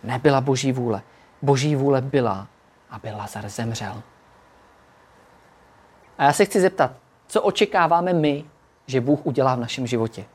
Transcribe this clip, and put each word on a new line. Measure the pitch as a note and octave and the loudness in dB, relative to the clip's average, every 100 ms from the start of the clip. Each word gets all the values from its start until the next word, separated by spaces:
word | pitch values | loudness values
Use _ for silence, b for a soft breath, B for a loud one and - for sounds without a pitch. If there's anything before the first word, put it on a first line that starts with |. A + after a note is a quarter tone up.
Nebyla | - B2 D3+ C3+ | -6 0 2 2
Boží | C3+ C3 C3+ | 2 0 0
vůle. | B2+ A#2+ G2+ - b b _ | -2 -2 -4 -6 b b _
Boží | C#3 C3+ D3 C#3+ | 0 2 2 0
vůle | C#3 C3+ | 2 0
byla, | C3 C#3 A#2 F#2+ G2+ _ _ _ _ | 0 0 0 -4 -10 _ _ _ _
aby | A2 - | -16 -12
Lazar | G#2 G#2 G#2+ G#2 | -12 -12 -12 -12
zemřel. | - A2+ A2+ G#2+ A#2 - _ _ _ _ _ _ _ _ _ _ _ _ _ _ _ _ _ _ _ _ - | -8 -6 -6 -8 -12 -18 _ _ _ _ _ _ _ _ _ _ _ _ _ _ _ _ _ _ _ _ 0
A | |
já | C#3+ | 2
se | D3 G3+ | 4 2
chci | G3+ | 4
zeptat, | F#3 - C3+ - _ _ _ | 0 2 -2 -2 _ _ _
co | A3 | 0
očekáváme | G#3 F#3 G#3 F#3+ D#3+ E3+ F3+ | 0 0 0 2 4 2 2
my, | F3 D3+ C#3+ D#3 _ _ _ - | 2 0 -2 -8 _ _ _ -4
že | C3 | -2
Bůh | B2 D3 - | 2 0 0
udělá | C3+ C3 B2+ | 0 2 0
v | |
našem | A#2 - B2 | -4 -6 -4
životě? | A#2 A2+ - F#2+ | -2 -2 -6 -18